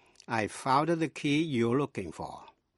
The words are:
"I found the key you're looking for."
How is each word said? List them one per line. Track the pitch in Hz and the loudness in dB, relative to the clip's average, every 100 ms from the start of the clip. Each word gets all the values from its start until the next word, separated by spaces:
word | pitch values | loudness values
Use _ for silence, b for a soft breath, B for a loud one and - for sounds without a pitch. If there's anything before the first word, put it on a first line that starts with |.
| b b b | b b b
"I | 113 101 | -2 -2
found | - 135 139 156 165 | -2 2 4 4 0
the | 156 | -2
key | - 147 147 165 120 | -2 0 0 2 2
you're | 117 135 | 4 2
looking | 143 - 87 | 0 -4 -8
for." | - 78 - - - _ | -8 -10 -12 -18 -20 _